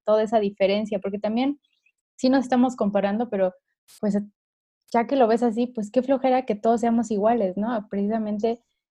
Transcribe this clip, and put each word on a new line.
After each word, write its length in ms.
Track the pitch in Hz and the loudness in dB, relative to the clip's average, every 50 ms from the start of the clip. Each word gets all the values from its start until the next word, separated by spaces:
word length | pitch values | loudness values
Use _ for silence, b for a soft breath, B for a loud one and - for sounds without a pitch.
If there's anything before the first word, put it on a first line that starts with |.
| - | -2
toda 160 | - 214 220 220 | 0 2 2 2
esa 160 | 214 233 220 | 2 0 0
diferencia, 600 | 208 202 202 - 196 190 196 208 220 214 214 190 | 0 0 -2 0 0 0 0 0 -2 -4 -4 -6
porque 200 | - 202 196 202 | -6 -6 -6 -6
también 400 | - 214 220 240 262 277 294 - _ _ _ _ _ _ _ _ _ _ _ - | -4 -2 -2 0 0 -2 -2 -6 _ _ _ _ _ _ _ _ _ _ _ -2
sí 120 | - 254 | 0 2
nos 140 | 262 277 247 | 2 2 2
estamos 320 | 254 269 247 247 254 247 | 2 2 2 2 2 2
comparando, 540 | - 220 202 202 202 196 202 202 220 247 240 | 0 -2 0 0 0 0 0 -2 -2 -4 -4
pero, 240 | - 190 190 185 185 _ _ _ _ _ _ _ - - | -2 0 0 -2 -2 _ _ _ _ _ _ _ -12 -6
pues, 180 | - 208 196 208 208 - _ _ _ _ _ _ _ _ _ _ _ _ - | -2 -2 -2 -2 -4 -6 _ _ _ _ _ _ _ _ _ _ _ _ 0
ya 140 | 233 233 233 | 0 0 2
que 80 | 285 | 2
lo 120 | 277 240 214 | 2 4 4
ves 160 | 226 240 247 | 4 2 2
así, 240 | 240 208 233 247 247 | 0 0 -2 -4 -4
pues, 240 | - 226 202 208 | -4 -8 -6 -4
qué 120 | - 262 247 | -2 -2 0
flojera 420 | 254 277 254 269 262 254 254 254 | 0 0 0 2 2 2 0 0
que 100 | - 208 | -2 -4
todos 260 | 208 - 226 233 226 | -2 0 0 0 2
seamos 300 | 233 233 233 233 233 - | 2 0 0 0 0 0
iguales, 460 | 220 196 202 220 240 233 202 185 180 202 | -2 0 2 2 2 2 0 -2 -2 -4
¿no? 300 | 208 233 254 214 208 - | -4 -4 -4 -6 -6 -6
Precisamente 720 | - 202 202 208 220 226 220 208 208 208 220 226 233 - _ _ _ _ _ _ | -4 -4 -2 -2 -2 -4 -4 -4 -4 -2 -2 -2 -4 -4 _ _ _ _ _ _